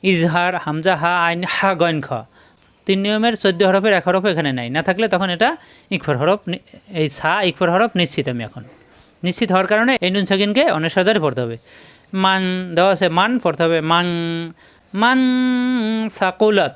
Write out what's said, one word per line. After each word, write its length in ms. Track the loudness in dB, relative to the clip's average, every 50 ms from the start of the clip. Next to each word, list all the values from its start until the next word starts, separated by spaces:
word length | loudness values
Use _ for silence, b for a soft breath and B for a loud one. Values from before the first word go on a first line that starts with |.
| 2
ইজহার, 520 | 2 2 2 2 2 2 2 0 0 -2 -2 -6
হামজা, 300 | -4 -6 -2 0 0 0 2 0
হা, 100 | 0 0 2 0
আইন, 140 | 0 0 -2 -4 -6 -4
হা, 160 | 0 0 0 2 2
গইন, 180 | 0 0 0 -2 -4
খ। 20 | -6 -8 -10 -10 _ b b b b b b b b b b _
তিন 120 | -2 -2 0 0
নিয়মের 300 | 0 0 2 0 0 0 2 0
চোদ্দ 180 | 0 2 4 2 4
হরফের 260 | 4 4 4 4 2 2
এক 60 | 2 2
হরফ 160 | 0 2 2 0 0
এখানে 180 | 0 0 -2 -2 -4
নাই, 100 | -6 -4 -4
না 40 | -2 -2 -2
থাকলে 180 | 0 0 0 0 0
তখন 140 | 0 0 -2 0
এটা 140 | 0 0 0 0 -4 B B B B B B -6
ইকফার 220 | -6 -2 -2 -2 0
হরফ 200 | 2 2 0 0 _ -8
নি-, 140 | -10 -10 _ _ -20 -20 _ -10 -4 -2
এই 60 | -2 -2 -2 -2
সা 140 | -2 0 0 2 0 -2
ইকফার 180 | 0 0 0 0 2
হরফ 160 | 2 0 0 0 -2
নিশ্চিত 260 | -2 -2 -2 -4 -4 -4 -4
আমি 100 | -6 -8 -10
এখন। 140 | -12 -16 -20 -20 -20 _ _ b b b b b b _ -6
নিশ্চিত 220 | -6 -2 -2 -2 2 2
হওয়ার 140 | 2 2 2 2
কারণে 200 | 2 2 2 0 0 0
এই 60 | -2 0
নুন 100 | 0 0 0
সাকিনকে 340 | 0 0 0 0 2 2 2 2 2 0
অনিশ্বর 240 | -2 -2 0 2 2
দ্বারে 140 | 2 2 2 0
পড়তে 160 | 0 -2 -2 -6
হবে। 120 | -6 -6 -10 B B B B B B B B B B -4 0 0
মান 200 | 2 2 2 0 -2 -2 -4 -6 -2 0
দেওয়া 160 | 2 4 4 2
আছে, 120 | 2 0 0 2 2
মান 120 | 0 2 0 0 0
পড়তে 180 | -2 0 0 0
হবে 120 | 0 2 0 2 2 2
মাং, 140 | 2 2 0 -2 -2 -4 -4 -4 -6 -8 -10 -12 b b b b b b _ -4 0 2
মান 180 | 2 4 4 2 2 2 0 0 0 -2 -2 -2 -2 -2 -2 -2 -2 -2 -2 -4 -6 -4 -2
সাকুলাত। 540 | -2 -2 0 0 0 2 2 2 0 0 -4